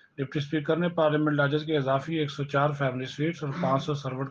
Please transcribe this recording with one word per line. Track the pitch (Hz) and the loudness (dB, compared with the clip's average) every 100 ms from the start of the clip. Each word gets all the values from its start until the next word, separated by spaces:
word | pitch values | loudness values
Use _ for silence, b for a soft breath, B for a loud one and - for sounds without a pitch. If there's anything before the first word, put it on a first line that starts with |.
| b - | b -8
डिप्टी | 135 151 | -4 -4
स्पीकर | 143 156 151 160 | -2 -2 0 0
ने | 175 | 0
पार्लियामेंट | 175 156 151 151 147 | 2 2 4 2 2
लॉजेस | 139 151 | 2 2
के | 151 151 | 0 0
इजाफी | 131 135 160 165 | 2 0 0 -2
एक | 147 | -2
सौ | - 143 | -4 -2
चार | 143 147 | 2 2
फैमिली | 143 135 123 131 | 2 -2 -2 -6
स्वीट्स | - 156 170 | -2 -2 -2
और | 151 | -6
पाँच | 156 175 135 | -2 2 2
सौ | 147 143 | 0 -4
सर्वेंट | 135 127 135 | -4 -6 -4